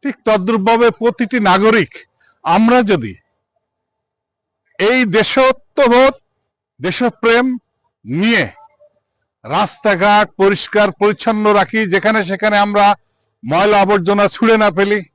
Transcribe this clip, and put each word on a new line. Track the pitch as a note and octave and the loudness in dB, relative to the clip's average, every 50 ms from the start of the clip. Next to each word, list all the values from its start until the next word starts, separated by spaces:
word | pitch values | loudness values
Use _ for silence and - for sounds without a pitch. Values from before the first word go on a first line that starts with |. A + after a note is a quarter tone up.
| _ | _
ঠিক | C#4 - _ _ | -10 -12 _ _
তদ্রূপভাবে | A3+ G#3+ G#3 F3+ G3 A3+ A3 F#3+ G#3+ A#3 A3+ A#3+ A#3 - _ | -2 -2 -2 -2 -2 -4 -2 0 0 0 2 2 0 0 _
প্রতিটি | A3+ A#3 A#3 - B3 G#3 - B3 G#3+ G3 | -4 -4 -2 -2 -6 -4 -4 -2 0 0
নাগরিক | F#3 F#3+ G3 A3 A3 A3+ F3 - - - - _ _ _ _ _ _ _ _ | 0 2 2 2 2 2 0 -4 -8 -20 -20 _ _ _ _ _ _ _ _
আমরা | D3 E3 G3 A3 A3+ B3 B3+ A#3+ G3 | -2 0 2 2 4 2 2 2 0
যদি | G3+ E3 A2+ G#2+ F2+ - _ _ _ _ _ _ _ _ _ _ _ _ _ _ _ _ _ _ _ _ _ _ _ _ _ _ _ _ _ _ _ _ | -2 -2 -4 -8 -14 -16 _ _ _ _ _ _ _ _ _ _ _ _ _ _ _ _ _ _ _ _ _ _ _ _ _ _ _ _ _ _ _ _
এই | F#3 G#3 B3 C4 B3+ G#3+ E3+ A3 | -2 0 0 0 0 0 0 0
দেশত্ববোধ, | G#3+ - - C4+ C4 C4 C4 - _ _ _ - C#4 A#3+ A#3+ B3 C4 C4+ C4+ - _ _ _ _ _ _ _ _ _ _ _ _ | 0 0 0 2 2 2 0 -2 _ _ _ 0 2 2 4 4 4 2 2 -2 _ _ _ _ _ _ _ _ _ _ _ _
দেশপ্রেম | B2+ F#3 F3+ - B3 A#3+ - _ - A3+ A3+ A#3 B3+ C4 B3+ B3 _ _ _ _ _ _ _ _ _ | -8 -6 -4 -2 -2 -4 -4 _ -2 0 2 2 0 -2 -4 -6 _ _ _ _ _ _ _ _ _
নিয়ে | G#2 B2 D#3+ G3 A3 A#3 G#3+ D3 G#2+ - _ - _ _ _ _ _ _ _ _ _ _ _ _ _ _ _ _ | -8 -6 -2 -2 0 0 0 -2 -4 -8 _ -20 _ _ _ _ _ _ _ _ _ _ _ _ _ _ _ _
রাস্তাঘাট | G#2+ C#3 F3+ G#3 - - - - G#3+ G3+ F3 F#3 G#3 G#3 G#3 G#3 G3+ _ - | -6 -4 -4 -4 -4 -6 -6 -2 -2 -2 0 2 2 2 2 2 0 _ 0
পরিষ্কার | F#3+ G3 G3 - - - - G#3+ G#3 G#3 E3+ _ | 0 0 0 -2 -8 -4 0 0 0 0 0 _
পরিচ্ছন্ন | G3+ G#3 G#3 - - A#3 A3 G#3+ G#3+ G#3+ G#3 G#3 | -2 -2 -2 0 -2 -4 -2 0 0 2 2 2
রাখি, | F#3+ - - A3 A3 F#3+ E3+ | 0 0 -2 -4 -4 -2 -2
যেখানে | G3 - G#3 A3 A3 G3+ E3+ | -2 0 0 -2 -2 -2 -4
সেখানে | G3 F#3 - G#3+ G#3 G3+ G3+ | -6 -4 -4 -2 0 0 -2
আমরা | G#3 G3+ G3+ G3+ G3+ G3+ - _ _ _ _ _ _ _ _ - | 0 0 2 2 2 2 0 _ _ _ _ _ _ _ _ -8
ময়লা | A2+ C#3+ E3+ G3 G#3+ G#3+ G3+ | -4 -2 0 2 2 2 2
আবর্জনা | G3 F#3+ G#3 G3+ E3+ F3 G3+ G3+ G3+ F#3+ | 2 2 0 0 0 0 0 0 0 -2
ছুঁড়ে | - - - A3 A3+ A3 | -2 -2 0 2 2 2
না | G#3+ G#3 | 2 0
ফেলি | E3 E3+ G3 G3+ G#3 G#3 F#3 _ _ | 0 0 -2 -2 -2 -4 -6 _ _